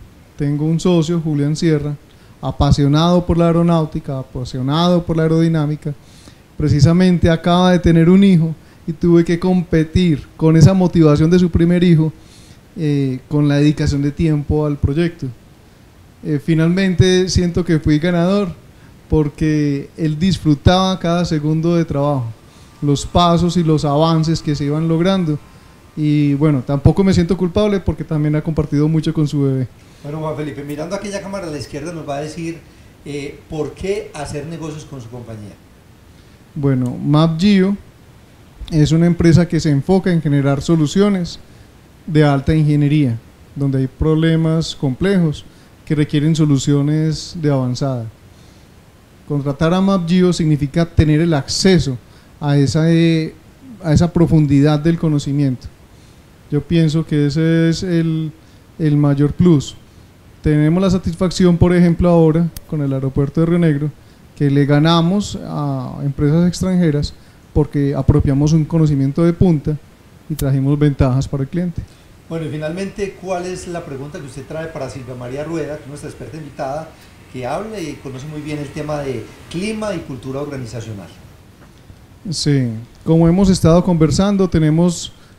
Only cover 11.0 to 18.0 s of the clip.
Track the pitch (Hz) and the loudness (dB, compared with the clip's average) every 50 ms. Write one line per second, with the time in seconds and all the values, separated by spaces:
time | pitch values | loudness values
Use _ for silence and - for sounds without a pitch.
11 | 160 151 147 151 160 165 175 185 180 175 165 185 170 170 175 180 170 180 170 151 | 4 6 6 4 4 4 4 4 2 2 2 2 2 2 2 2 4 4 4 4
12 | 160 156 151 - - - - - - - - - - - - - 165 151 147 143 | 2 0 -2 -8 -20 -20 -20 -20 -20 -20 -20 -20 -20 -20 -10 -6 -4 -2 -2 0
13 | 139 135 127 131 - - - 147 147 147 143 143 147 147 151 - 156 143 147 139 | -2 -2 -4 -6 -8 -4 -2 0 2 2 2 4 4 2 2 2 0 -2 0 0
14 | 143 147 143 - 175 165 151 147 143 - 156 151 151 151 147 143 - 139 139 156 | -2 -2 -2 0 0 0 0 0 -2 -2 -2 -2 0 -2 -2 -2 -2 -2 0 0
15 | 175 165 165 - - 131 117 - - - - - - - - - - - - - | -2 -2 -4 -6 -12 -12 -12 -14 -20 -20 -20 -20 -20 -20 -20 -20 -20 -20 -20 -20
16 | - - - - - 165 151 143 - - 165 156 160 165 175 185 196 190 180 160 | -20 -20 -20 -14 -6 -4 -4 -4 0 0 0 2 2 2 2 2 0 0 2 4
17 | - 185 185 180 185 185 151 - 180 175 170 185 175 170 170 156 - 160 151 151 | 4 4 4 2 0 0 0 0 -2 0 -2 -2 -2 0 -2 0 0 0 0 0